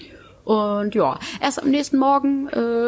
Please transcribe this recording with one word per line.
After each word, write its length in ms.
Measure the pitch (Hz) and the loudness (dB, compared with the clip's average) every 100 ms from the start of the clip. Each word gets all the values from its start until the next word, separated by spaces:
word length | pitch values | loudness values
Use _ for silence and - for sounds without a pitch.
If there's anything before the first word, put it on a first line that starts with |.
| - - - - | -20 -20 -20 -12
Und 540 | - 214 208 208 208 214 | -2 0 0 -2 -2 0
ja, 240 | 147 - - - | 0 0 -8 -6
erst 220 | 277 269 | -4 -2
am 80 | 285 | 0
nächsten 280 | 277 285 269 | 0 2 2
Morgen, 500 | 269 277 277 277 277 | 4 4 2 0 -2
äh, 80 | - 233 233 | -2 -2 0